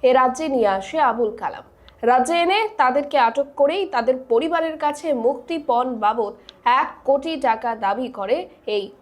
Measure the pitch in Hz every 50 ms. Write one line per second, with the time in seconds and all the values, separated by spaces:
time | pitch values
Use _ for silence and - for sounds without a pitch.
0 | - 254 247 247 254 254 240 - 320 294 269 247 220 202 190 190 190 - - 320
1 | 294 247 226 233 240 214 214 - 196 160 - - - - - _ - - _ _
2 | - 233 247 254 254 311 339 339 339 349 381 427 440 427 427 - 277 254 254 285
3 | 285 285 - 277 240 226 233 277 277 277 - - 277 285 320 392 392 - - 240
4 | 233 233 262 254 262 - 226 233 302 330 339 330 320 320 311 311 311 294 294 294
5 | - 330 285 247 226 247 277 - - - 339 320 302 - 240 240 247 254 247 220
6 | 214 208 220 240 220 202 - - - - - _ _ 240 240 269 311 - - -
7 | - - 269 277 269 320 320 277 269 240 226 226 247 240 226 220 220 196 202 240
8 | 254 233 254 214 196 196 247 330 370 - - _ _ - 214 202 196 - - -